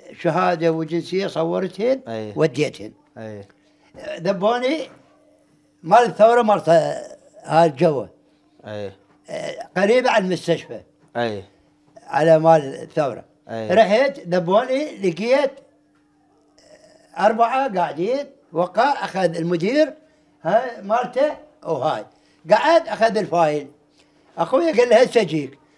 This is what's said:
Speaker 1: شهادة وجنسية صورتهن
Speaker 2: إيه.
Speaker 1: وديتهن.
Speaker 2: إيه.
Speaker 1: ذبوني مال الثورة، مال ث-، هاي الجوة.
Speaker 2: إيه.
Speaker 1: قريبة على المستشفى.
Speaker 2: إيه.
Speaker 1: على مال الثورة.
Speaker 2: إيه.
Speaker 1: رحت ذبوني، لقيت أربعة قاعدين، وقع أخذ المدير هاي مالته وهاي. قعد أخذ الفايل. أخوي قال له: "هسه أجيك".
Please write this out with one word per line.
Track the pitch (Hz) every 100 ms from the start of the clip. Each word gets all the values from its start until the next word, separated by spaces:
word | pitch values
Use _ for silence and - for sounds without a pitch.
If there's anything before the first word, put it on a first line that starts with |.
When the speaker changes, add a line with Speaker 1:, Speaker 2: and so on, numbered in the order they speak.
| - -
Speaker 1:
شهادة | 170 160 185 170 165
وجنسية | 160 156 170 143 190 190
صورتهن | 156 165 180 190 - 233 262 117
Speaker 2:
إيه. | 113 107 107
Speaker 1:
وديتهن. | 156 123 139 - 110 - _ 110
Speaker 2:
إيه. | 110 104 98 _ _ _ _ - 622 605
Speaker 1:
ذبوني | 170 190 202 247 254 311 - - _ _ _ _ _ _ _ _
مال | 160 220
الثورة، | 233 160 220 240
مال | 220 196
ث-، | 156 165 147 131 - - _ -
هاي | - 156 170
الجوة. | 131 160 139 92 _ _ _ _ _ 110
Speaker 2:
إيه. | 104 98 92 _ _ - - - - - 175
Speaker 1:
قريبة | - 254 247
على | 226 185
المستشفى. | 180 170 151 - 110 - _ _ 120
Speaker 2:
إيه. | 117 101 95 _ _ _ _ - -
Speaker 1:
على | 139 160 160
مال | 160 160
الثورة. | 135 113 - 160 139 107 - _ -
Speaker 2:
إيه. | 113 110
Speaker 1:
رحت | 196 196 220 277 277
ذبوني، | 175 180 170 202 254 262 302 196
لقيت | 190 170 226 269 277 - _ _ _ _ _ _ _ _ _ _ _ - _ _ _ -
أربعة | 208 220 233 262 269 185
قاعدين، | 160 143 185 269 277 _ _
وقع | 160 175 208 269 269
أخذ | 196 190 180 165
المدير | 170 175 190 285 311 - _ _ _ _
هاي | 160 214 254 233
مالته | 196 233 240 247 294 277 - _
وهاي. | - 147 147 117 - _ _ _ 156
قعد | 214 285 339 -
أخذ | 202 226 214
الفايل. | 180 170 156 151 135 _ _ _ _ _ _ -
أخوي | - 269 339
قال | 233 240
له: | 226
"هسه | 254 -
أجيك". | 175 156 135 - _